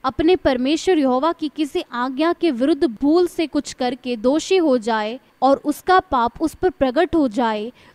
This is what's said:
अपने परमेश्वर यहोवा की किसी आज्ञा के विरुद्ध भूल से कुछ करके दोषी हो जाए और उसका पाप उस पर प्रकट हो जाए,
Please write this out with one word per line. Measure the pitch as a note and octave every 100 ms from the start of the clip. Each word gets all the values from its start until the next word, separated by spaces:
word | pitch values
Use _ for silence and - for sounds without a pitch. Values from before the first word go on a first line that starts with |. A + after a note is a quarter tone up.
अपने | C4 - D#4+ F#4
परमेश्वर | D4+ B3 C4 D#4 - E4
यहोवा | C4+ B3+ D#4
की | E4+ D4+
किसी | - C#4+ F4+ -
आज्ञा | A#3+ B3+ C4 E4
के | E4+ E4+
विरुद्ध | A#3 C#4 D4+ D#4+
भूल | G#3 C#4+ E4+ F4
से | - D#4
कुछ | D4 -
करके | - B3 C4 B3 A#3
दोषी | B3 A3 - F#4+
हो | D#4+ B3+
जाए | G#3 A3 G#3+ B3+ _ _
और | C4 C#4
उसका | D4 - - F#4
पाप | - B3+ A#3 -
उस | D#4+
पर | - F#4
प्रकट | - C4 B3 F4
हो | E4 C4+
जाए, | G#3 A#3 G#3+ A3+ - -